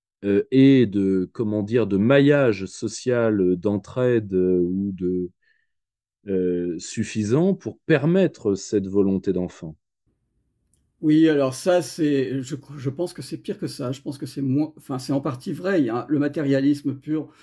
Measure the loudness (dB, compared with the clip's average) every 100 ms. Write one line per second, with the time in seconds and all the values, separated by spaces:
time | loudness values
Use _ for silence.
0 | _ _ 0 2 2 6 8 6 4 2
1 | 0 0 -2 -4 -4 -2 0 0 0 2
2 | 4 6 6 4 2 0 -4 -8 -8 -6
3 | -2 0 2 2 2 2 0 -2 -4 -2
4 | 2 2 0 0 2 2 0 -2 -4 -4
5 | -4 -2 -6 _ _ _ _ _ _ _
6 | _ _ -6 -2 0 -2 -4 -8 -8 -6
7 | -6 -4 -2 0 0 -2 -6 -8 0 0
8 | 2 2 0 0 -2 -2 -2 -4 -2 0
9 | 0 0 -2 -2 -4 -8 -16 -16 _ _
10 | _ _ _ _ _ _ _ _ _ _
11 | 2 4 6 4 0 -2 0 0 0 -2
12 | 0 0 0 -4 -6 -10 -12 -10 -8 -6
13 | -6 -8 -12 -12 -10 -8 -8 -6 -8 -8
14 | -10 -10 -10 -6 -2 0 -2 -6 -10 -8
15 | -4 -2 -2 -6 -8 -6 -2 0 0 -2
16 | -2 -2 0 -2 0 2 2 0 -2 -6
17 | -6 -6 -6 -14